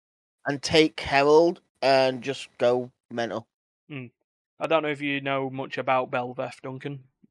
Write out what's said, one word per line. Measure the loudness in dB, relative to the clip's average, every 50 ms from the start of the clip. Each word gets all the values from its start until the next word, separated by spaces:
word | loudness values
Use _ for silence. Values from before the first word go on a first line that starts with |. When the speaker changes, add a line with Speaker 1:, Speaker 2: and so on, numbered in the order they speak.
| _ _ _ _ _ _ _ _ -8
Speaker 1:
and | -8 -8 -6
take | -4 2 4 4 4 4 2 -4
Herald | -6 0 2 2 4 6 6 6 6 6 2 -2 _ _ _ -2
and | 2 4 4 4 4 2 0 -2
just | -6 -8 -8 -8 -10 -16 _ 0
go | 2 2 2 2 -2 -6 _ _ _ -12
mental. | -8 -6 -6 -4 -6 -8 -10 _ _ _ _ _ _ _ _ -18
Speaker 2:
Hmm. | -16 -16 -16 -16 _ _ _ _ _ _ _ _ _ -10
I | -4 0
don't | 0 0 0
know | -2
if | -4 -4
you | -4 -4 -4 -4
know | -4 -4 -4 -4 -4 -6
much | -8 -8 -10 -8 -8 -6
about | -2 0 0 0 -2 -2
Belveth, | -4 -6 -6 -6 -8 -8 -10 -10 -10 -12
Duncan, | -14 -14 -12 -12 -10 -12 -12 -12 -16 _ _ _ _ _